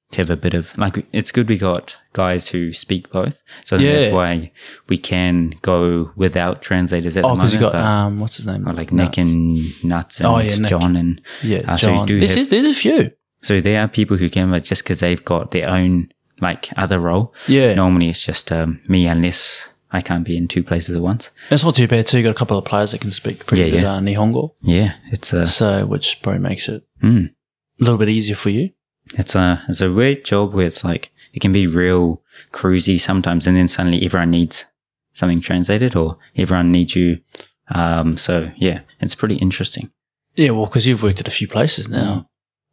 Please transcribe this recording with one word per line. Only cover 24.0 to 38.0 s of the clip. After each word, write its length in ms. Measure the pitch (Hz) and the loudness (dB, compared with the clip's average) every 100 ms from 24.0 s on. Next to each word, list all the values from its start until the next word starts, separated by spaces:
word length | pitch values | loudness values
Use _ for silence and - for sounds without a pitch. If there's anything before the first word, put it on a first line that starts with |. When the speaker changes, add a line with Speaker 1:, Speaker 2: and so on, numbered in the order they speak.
| 101 101 107 127 156 - | -2 2 2 0 -2 -2
Speaker 1:
Yeah, 300 | - 87 104 - - | 2 2 2 -2 -8
it's, 200 | - - 87 | -6 -2 0
uh, 100 | 85 | 0
Speaker 2:
So, 400 | - 107 98 101 | 2 2 0 -2
which 340 | 98 - - | -2 -4 -4
probably 160 | - 95 | -4 -2
makes 260 | 92 95 - | -2 -4 -6
it 140 | 107 - _ | -8 -14 _
Speaker 1:
Mm. 240 | 107 113 85 - _ _ _ - | 4 4 2 -8 _ _ _ -2
Speaker 2:
a 40 | |
little 160 | 120 110 | 0 2
bit 100 | 107 | 2
easier 260 | 110 104 98 | 0 -2 -2
for 140 | 104 | -2
you. 220 | 107 190 - _ _ - - | 0 -2 -8 _ _ -10 -6
Speaker 1:
It's 160 | - 98 | -2 0
a, 260 | 90 85 - | 2 0 -4
it's 120 | 85 | -2
a 120 | 95 | 0
weird 320 | 98 131 139 - | 2 2 0 0
job 300 | 101 104 101 | 0 0 0
where 100 | 87 | -2
it's 180 | - | -2
like, 280 | 90 85 - _ _ | -4 -4 -8 _ _
it 80 | - | -2
can 100 | 98 | 2
be 160 | 98 87 | 2 2
real 560 | 85 90 90 87 82 _ - - | 2 2 2 2 -2 _ -20 -16
cruisy 480 | - 92 92 95 90 | -4 0 2 2 0
sometimes, 460 | - 95 87 85 90 | 0 0 0 0 2
and 100 | 90 | 4
then 120 | 90 | 2
suddenly 360 | - 90 87 | 0 0 0
everyone 280 | 92 92 85 | 0 0 2
needs 340 | 87 85 - - _ _ _ _ | 2 0 -4 -10 _ _ _ _
something 260 | - 90 85 | -4 0 0
translated, 560 | - 90 87 107 127 90 | 0 -2 0 0 0 0
or 220 | 80 - _ - | -2 -4 _ -4
everyone 360 | 90 90 87 | 0 2 4
needs 240 | 87 85 92 | 4 2 2
you. 240 | 87 82 - - - _ - | 0 0 -8 -20 -20 _ -8
Um, 480 | 87 85 82 | -2 0 0